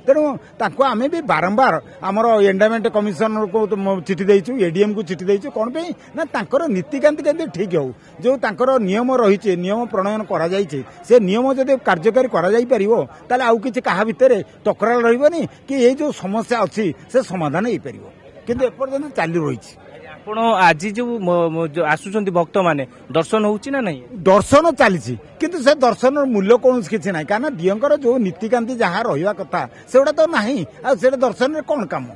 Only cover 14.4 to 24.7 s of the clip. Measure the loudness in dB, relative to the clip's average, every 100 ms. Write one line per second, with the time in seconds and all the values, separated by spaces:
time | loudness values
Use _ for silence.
14.4 | -2 -6 -4 -2 0 2 2 4 2 2
15.4 | -6 -10 -6 2 4 4 -4 -4 -6 -4
16.4 | -2 -2 -2 -2 -4 -6 -2 -2 -2 -4
17.4 | -2 -2 -2 -4 -8 -16 -20 -20 -20 -16
18.4 | -8 -2 -2 -4 -6 -6 -6 -4 -2 -2
19.4 | -2 -6 -10 -20 -20 -20 -20 -18 -8 -2
20.4 | 0 4 4 2 -4 -4 -4 -2 0 0
21.4 | 0 -2 -4 -2 -2 -2 -2 -4 -2 -2
22.4 | 0 0 0 0 -6 -12 -4 -4 0 0
23.4 | 0 -4 -6 -4 -4 -8 -12 -2 4 4
24.4 | 6 4 4